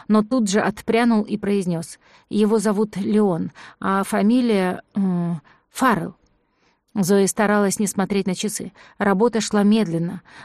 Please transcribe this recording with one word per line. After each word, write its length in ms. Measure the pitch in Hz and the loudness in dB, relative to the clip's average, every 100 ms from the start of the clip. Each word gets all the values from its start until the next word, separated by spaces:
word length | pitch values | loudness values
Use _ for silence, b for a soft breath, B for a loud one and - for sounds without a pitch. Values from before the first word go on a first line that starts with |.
| B | B
но 160 | 214 | 2
тут 260 | 214 262 214 | 2 0 0
же 100 | 202 | 0
отпрянул 640 | - - - 226 240 220 | 0 -2 -2 0 2 2
и 120 | - 208 | 0 -4
произнес: 640 | 202 202 180 165 165 - b b b | -2 -2 -2 -4 -6 -16 b b b
«Его 300 | 208 208 220 | 0 2 2
зовут 360 | 202 208 214 185 | 0 0 -2 -4
Леон, 540 | 202 214 208 170 180 - B B | -2 2 2 0 -4 -10 B B
а 240 | 190 196 | -4 -2
фамилия, 800 | 190 208 202 247 240 202 185 185 - | -2 0 2 2 2 0 0 -4 -8
м, 480 | - 190 180 170 170 - b b | -4 -2 0 -2 -6 -10 b b
Фаррелл». 440 | - 254 190 175 - _ _ _ _ _ _ _ | -2 0 0 -2 -12 _ _ _ _ _ _ _
Зоя 320 | 214 175 202 190 | -2 2 4 2
старалась 540 | - 208 208 202 - | 0 0 2 0 0
не 80 | 202 | -2
смотреть 400 | - 190 202 190 | -2 -2 -2 -2
на 80 | 180 | -4
часы. 360 | 214 - - - B B | -4 -8 -12 -16 B B
Работа 420 | 202 190 233 226 | 0 2 2 0
шла 220 | 214 208 | -2 2
медленно, 580 | 202 220 196 165 170 185 - B | 4 4 2 -2 -4 -8 -14 B